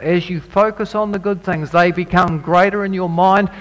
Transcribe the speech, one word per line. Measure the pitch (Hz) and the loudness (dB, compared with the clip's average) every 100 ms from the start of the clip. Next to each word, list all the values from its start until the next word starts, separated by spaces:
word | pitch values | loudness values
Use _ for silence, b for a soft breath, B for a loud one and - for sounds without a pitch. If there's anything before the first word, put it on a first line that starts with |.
As | 147 175 175 | -2 -2 -2
you | 170 | -8
focus | - 196 214 214 208 | -4 0 0 0 -6
on | 214 214 | -2 -2
the | 202 | -2
good | 202 190 | -4 -4
things, | - 165 147 | -4 -4 0
they | 170 175 | 2 2
become | 170 175 180 175 160 | 0 -2 0 0 -2
greater | 139 175 196 208 | 0 2 2 0
in | 196 | -4
your | 190 180 | -4 -2
mind, | 165 190 196 196 B | 2 4 4 0 B